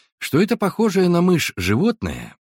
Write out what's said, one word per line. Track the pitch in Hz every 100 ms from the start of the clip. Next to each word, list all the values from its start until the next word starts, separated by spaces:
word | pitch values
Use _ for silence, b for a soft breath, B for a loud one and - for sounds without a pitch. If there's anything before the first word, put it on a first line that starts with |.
| b b
что | - 147
это | 202 226
похожее | 190 - 220 185 180
на | 170
мышь | 180 170 - -
животное | 90 110 220 - 87 62 58 -